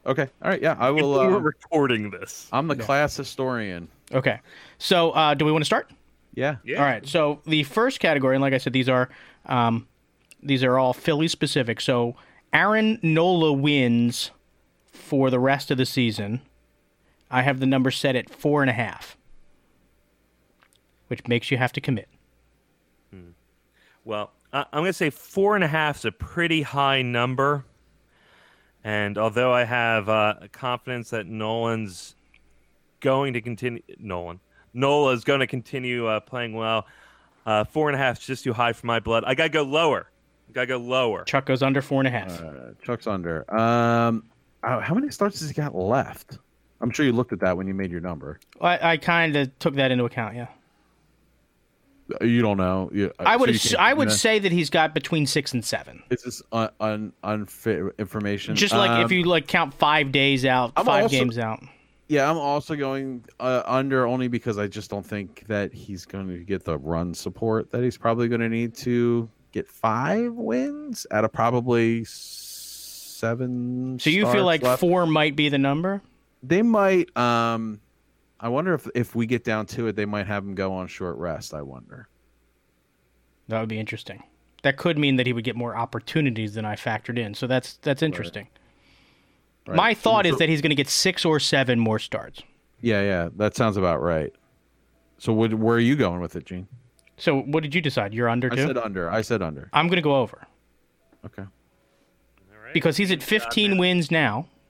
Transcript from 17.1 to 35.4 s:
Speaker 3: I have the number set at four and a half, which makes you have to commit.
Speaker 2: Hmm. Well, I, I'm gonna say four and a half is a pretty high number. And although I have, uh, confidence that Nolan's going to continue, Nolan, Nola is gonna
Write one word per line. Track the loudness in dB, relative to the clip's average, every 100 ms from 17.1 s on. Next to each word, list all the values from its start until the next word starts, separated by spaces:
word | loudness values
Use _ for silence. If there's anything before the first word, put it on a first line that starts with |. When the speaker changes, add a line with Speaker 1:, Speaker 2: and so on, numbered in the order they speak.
| _ _
Speaker 3:
I | 0
have | 2 2
the | 2
number | 4 2
set | 2 0 0
at | -4
four | -4 0 2
and | 2
a |
half, | 0 -4 -8 -18 -20 _ -20 -20 _ _ _ _ _ _ _ _ _ _ _ _ _ _ _ _
which | -10 -2
makes | -2 0
you | 0
have | 0
to | -2
commit. | -4 -4 -6 _ _ _ _ _ _ _ _ _ _
Speaker 2:
Hmm. | -20 -20 _ _ _ _ _ _ _ -6
Well, | -6 -6 _ _
I, | -6 -2
I'm | -2
gonna | -2
say | 0 -2
four | -2 -8 0 2 4
and |
a | 2
half | 2 0 -2
is | -6
a |
pretty | -6 -8 -2 0 0
high | 0 0 2 2
number. | 0 0 0 2 0 0 -6 _ _ _ _ _ _ _ _ _ _ _
And | -4 -2 -2 -2
although | 0 2 2
I | 2
have, | 2 0 2 0 2
uh, | 2 2 -2 -12
confidence | -10 -6 -6 -6 -10 -8
that | -8 -8
Nolan's | -8 -4 -2 -2 -2 -6 -12 -20 _ _ _ _ _ _ _ _ _
going | 0 0 0
to | -4
continue, | -8 -6 -8 -8 -16 -16
Nolan, | -10 -8 -10 -14 _ _ _
Nola | 0 2 4 4
is | 2
gonna | 2 2